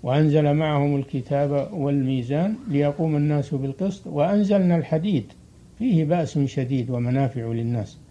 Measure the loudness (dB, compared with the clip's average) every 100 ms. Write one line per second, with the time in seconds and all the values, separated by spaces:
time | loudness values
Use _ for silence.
0 | 0 2 4 4 4 2 0 0 2 0
1 | -2 -6 -2 -2 0 -2 -4 -4 -2 0
2 | 0 -2 -2 -2 -2 -4 -2 0 0 0
3 | 0 0 2 0 -2 -4 -4 -4 -4 -4
4 | -6 -2 2 2 4 4 4 2 2 -2
5 | 0 -2 -2 -16 -20 -20 -20 -4 2 2
6 | 2 0 0 0 0 -2 -2 -2 -2 -2
7 | 0 0 0 -2 -4 -4 -2 -4 -6 -12
8 | -20